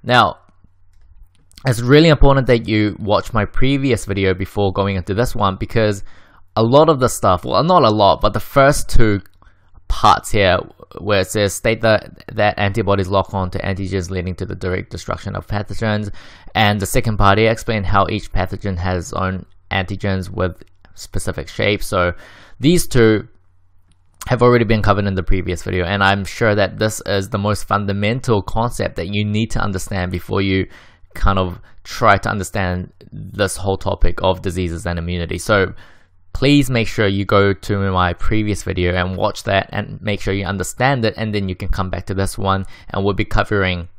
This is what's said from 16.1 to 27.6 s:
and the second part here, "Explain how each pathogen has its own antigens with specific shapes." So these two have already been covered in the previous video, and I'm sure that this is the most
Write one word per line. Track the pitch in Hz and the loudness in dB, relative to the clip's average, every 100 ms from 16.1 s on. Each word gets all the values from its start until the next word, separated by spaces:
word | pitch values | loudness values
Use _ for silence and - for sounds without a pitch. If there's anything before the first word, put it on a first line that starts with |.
| - - - - | -12 -16 -20 -6
and | - 104 104 | 0 2 0
the | 95 | 0
second | 131 117 104 | 0 0 2
part | 101 101 | 4 4
here, | 110 | 2
"Explain | 113 - 110 92 | 0 -2 -2 2
how | 101 95 | 2 2
each | 104 - | -2 -4
pathogen | 104 92 95 101 90 | -4 -4 -6 -6 -4
has | 92 90 85 | -2 -4 -4
its | |
own | - 92 92 - - - | -4 -4 -6 -12 -20 -6
antigens | 98 92 101 101 95 90 | -4 -4 -4 -2 -2 -4
with | 92 92 - - _ - | -4 -4 -6 -20 _ -20
specific | - - - - - 71 | -20 -6 -4 -4 -6 -10
shapes." | - 104 104 - | -2 0 0 0
So | 98 90 - - - - - | 0 0 -2 -16 -20 -20 0
these | 139 175 - | 2 2 2
two | 123 110 107 - - _ _ _ _ _ _ _ _ - | 4 4 4 -2 -20 _ _ _ _ _ _ _ _ -6
have | 120 | 2
already | 123 120 107 | 4 4 2
been | 110 | 2
covered | 104 101 101 | 2 2 0
in | 92 | -2
the | |
previous | 87 95 90 90 | 2 2 2 -6
video, | - 92 87 | -4 -4 -2
and | 101 | 0
I'm | 98 101 | 2 0
sure | 95 - 113 104 | -4 0 0 2
that | 95 - | 0 -2
this | 110 - - | -4 -4 -4
is | 98 98 | -4 -2
the | 101 | -4
most | 101 104 | -2 -2